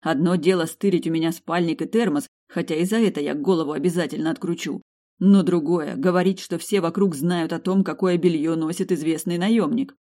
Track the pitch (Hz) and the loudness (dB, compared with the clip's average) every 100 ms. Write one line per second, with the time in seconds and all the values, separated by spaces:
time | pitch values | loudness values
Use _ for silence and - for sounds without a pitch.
0 | 160 160 170 180 156 185 165 - 196 175 | -2 0 2 2 2 2 0 -2 0 0
1 | 170 165 160 165 - 170 170 151 160 220 | 0 0 0 -4 -4 -2 0 -2 -2 0
2 | 233 147 - _ _ - - 160 180 220 | 0 0 -4 _ _ -6 -4 -2 0 2
3 | 214 151 147 147 147 175 151 151 160 175 | 0 0 -4 -2 0 0 0 -2 -2 0
4 | 156 151 156 165 185 170 165 - - _ | -2 -4 -4 -4 -4 -4 -6 -8 -12 _
5 | _ _ 185 196 180 180 151 175 147 131 | _ _ 6 6 6 2 2 0 -2 0
6 | 175 180 180 185 - 165 - 202 165 165 | 2 4 2 0 -4 -8 -2 -2 0 0
7 | 196 147 170 175 165 165 185 190 180 151 | 0 0 -2 -2 -2 -4 0 0 0 0
8 | 185 180 175 160 156 165 160 175 185 170 | 0 2 2 2 0 -2 -4 -4 -2 -2
9 | 156 156 180 170 190 226 175 247 277 - | -2 -4 -4 -2 2 2 2 0 -4 -10